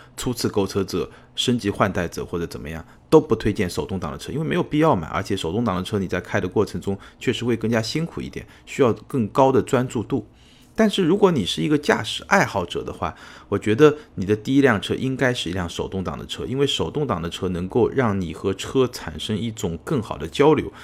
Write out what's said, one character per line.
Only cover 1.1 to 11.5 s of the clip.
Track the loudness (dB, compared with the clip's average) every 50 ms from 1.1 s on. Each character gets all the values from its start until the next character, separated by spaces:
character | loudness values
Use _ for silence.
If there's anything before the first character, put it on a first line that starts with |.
| -10 -16 -20 -12 -6
升 | -2 0 0 0 0
级 | 0 -2
换 | 0 0 0 0
代 | 0 -2 -4 -4
者 | -6 -8 -8
或 | -6 -6 -6
者 | -6
怎 | -6 -8 -10
么 | -10 -10
样， | -12 -12 -14 -16 -20 -20 _ _
都 | 6 6
不 | 8 6 0
推 | 0 0 0
荐 | 0 0 -2 -2
手 | -2 -4 -4
动 | -4 -4 -6
挡 | -6 -6
的 | -8
车， | -8 -8 -8
因 | -6 -4
为 | -2
没 | -2 -2
有 | -2
必 | -2 0 2 4
要 | 4 4 4
买， | 2 0 -2
而 | -4 -4
且 | -2 -2 -2
手 | -2 -2 -2
动 | -2 -2
挡 | 0 0 0
的 | -2 -2
车 | -2 -2 -2
你 | -2 -2
在 | -2 -4
开 | -4 -2 -2 -2
的 | -2 0
过 | 0 0 0
程 | 0 -2 -6
中 | -4 -4 -6 -6 -8 -16 -20 -6
确 | -2 -2
实 | -2 0 0
会 | -2 -2
更 | 0 0 0
加 | 0 0
辛 | 0 -2 -2 -4 -4
苦 | -4 -6 -8
一 | -10 -8
点， | -10 -12 -14 -14 -18 -20 -20
需 | -6 0 2
要 | 4 4
更 | 2 0 -4 -4 -2 -2 -2 0
高 | 2 4 4 6
的 | 4 4
专 | 2 2 0 0 0
注 | 0 -2 -4
度。 | -4 -2 -4 -4 -4 -6 _ -20 -20 -20 -20 -20 -20 -6 0
但 | 2 2 2
是 | 2 2
如 | 2 2 4 4
果 | 4 4
你 | 4 2 0
是 | -2